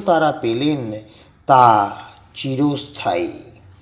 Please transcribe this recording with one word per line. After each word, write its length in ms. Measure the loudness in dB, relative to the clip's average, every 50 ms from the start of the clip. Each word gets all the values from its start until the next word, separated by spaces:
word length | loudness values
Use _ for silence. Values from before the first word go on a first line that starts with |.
| -2
তারা 260 | 0 0 2 2 0
পেলেন 600 | -2 -2 -4 -4 -4 -2 -2 -2 -2 -4 -6 -8 -10 -12 -14 -20 -20 -20 -20 _ _ _ _
তা 500 | 4 6 6 8 6 6 4 2 0 -4 -10 -18 -20 -20 -20 -20 _ -14
চিরস্থায়ী। 960 | -10 -8 -6 -4 -2 -2 -2 -2 -4 -8 -12 -12 -8 -4 -4 -2 -2 -4 -6 -8 -12 -18 -20 -20 -20 -20 -20 -20 _